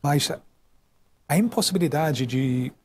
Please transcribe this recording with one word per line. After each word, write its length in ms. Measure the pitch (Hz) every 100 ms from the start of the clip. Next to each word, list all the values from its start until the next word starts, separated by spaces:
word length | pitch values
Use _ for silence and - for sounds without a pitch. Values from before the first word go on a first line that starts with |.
mas 300 | 143 143 - - _ _ _ _ _ _ _ _ -
a 80 | 156
impossibilidade 880 | 226 233 - 185 170 139 156 127 127
de 460 | 127 135 127 127 -